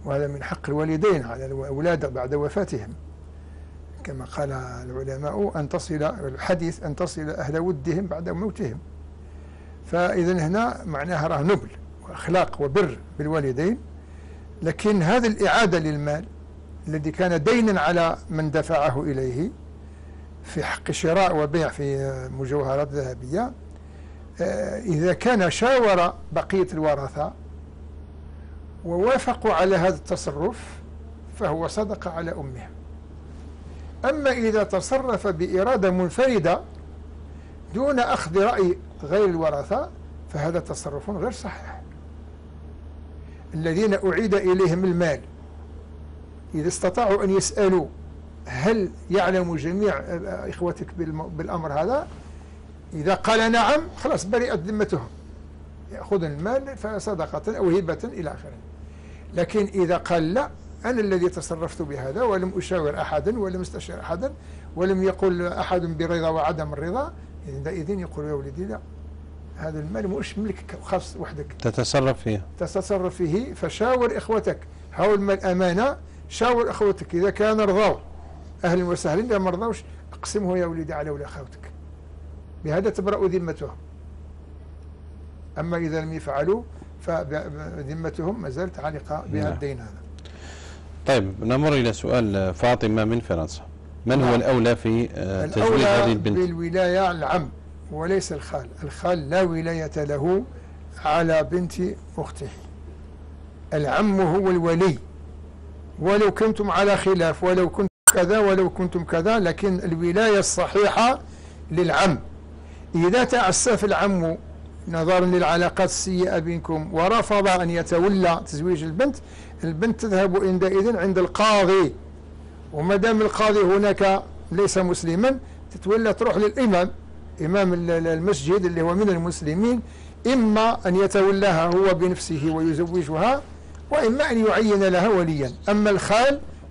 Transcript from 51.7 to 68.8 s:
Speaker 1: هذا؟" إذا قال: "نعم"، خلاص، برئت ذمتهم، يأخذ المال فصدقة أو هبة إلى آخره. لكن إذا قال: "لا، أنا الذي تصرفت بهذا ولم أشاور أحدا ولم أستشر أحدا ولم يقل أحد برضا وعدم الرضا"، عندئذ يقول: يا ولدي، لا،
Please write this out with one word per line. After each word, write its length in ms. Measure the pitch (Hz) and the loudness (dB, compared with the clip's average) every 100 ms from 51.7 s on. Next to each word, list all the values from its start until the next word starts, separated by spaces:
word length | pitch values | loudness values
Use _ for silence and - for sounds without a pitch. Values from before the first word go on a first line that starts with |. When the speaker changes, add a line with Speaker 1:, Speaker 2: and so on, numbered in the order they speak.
Speaker 1:
هذا؟" 340 | 143 180 277 359 - - - - - - - - | -2 0 0 -4 -14 -16 -18 -18 -18 -20 -20 -12
إذا 220 | 156 151 | -2 0
قال: 380 | 185 - 226 226 | 2 2 4 4
"نعم"، 280 | 233 226 302 330 - | 4 6 4 0 -6
خلاص، 280 | - 233 | -2 -2
برئت 340 | 185 233 240 208 | 0 0 0 -2
ذمتهم، 500 | 170 214 202 156 113 - - - - - - - - | -4 -2 0 -2 -6 -16 -18 -18 -18 -18 -18 -18 -16
يأخذ 320 | 208 - 202 | -14 -2 0
المال 520 | 165 143 185 262 269 262 | 0 -4 -2 -2 -2 -8
فصدقة 800 | 214 208 220 185 151 156 208 220 | -6 -6 -4 -4 -4 -4 -4 0
أو 120 | 190 | 2
هبة 280 | 180 170 156 | 2 0 -4
إلى 260 | 233 233 156 | -6 -6 -8
آخره. 280 | 120 - - - - - - - - - | -8 -14 -16 -18 -16 -16 -16 -18 -18 -8
لكن 300 | 170 165 214 196 | -2 0 2 0
إذا 220 | 196 170 175 | 2 2 2
قال: 380 | - 170 160 | 2 2 2
"لا، 160 | 220 294 - - - | 0 -2 -8 -16 -8
أنا 160 | 233 247 | -4 0
الذي 280 | 208 190 175 | 2 4 2
تصرفت 540 | 175 - 160 165 - | 0 -6 -6 -6 -6
بهذا 400 | 151 139 131 170 | -6 -6 -6 0
ولم 300 | 247 190 185 190 | 2 2 0 -2
أشاور 440 | - 185 151 - | -2 0 0 -2
أحدا 380 | 147 151 160 233 | -2 0 0 0
ولم 220 | 190 185 | -2 -4
أستشر 400 | 180 202 - 175 | -6 -8 -10 -10
أحدا 320 | 175 170 269 - - - - - | -6 -4 -4 -6 -16 -16 -12 -2
ولم 260 | 190 190 | 2 4
يقل 440 | 190 185 190 175 175 | 2 4 2 2 -2
أحد 340 | 165 - 185 | -2 0 0
برضا 480 | 170 156 165 170 160 | -2 -2 0 0 0
وعدم 440 | 160 151 160 151 | 2 0 -2 -4
الرضا"، 400 | 143 165 233 311 - - - - | -6 -4 -4 -4 -8 -16 -14 -12
عندئذ 420 | 139 143 175 156 | -8 -6 -6 -4
يقول: 340 | 196 165 - | -6 -6 -8
يا 80 | 151 | -6
ولدي، 320 | 143 139 143 | -6 -6 -8
لا، 160 | 196 214 | -8 -8